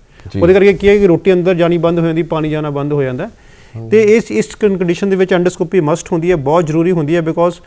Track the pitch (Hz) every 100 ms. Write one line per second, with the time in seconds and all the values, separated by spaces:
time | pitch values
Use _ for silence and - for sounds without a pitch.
0 | _ - - 101 170 190 202 185 196 208
1 | 196 160 196 185 175 175 170 175 165 170
2 | 165 160 160 160 156 151 151 143 143 147
3 | 135 127 214 - - - - 113 113 214
4 | 214 220 - 220 214 - 214 190 180 175
5 | 202 190 185 185 180 - 175 190 147 160
6 | - 170 170 175 135 165 156 156 170 175
7 | 147 170 160 165 175 170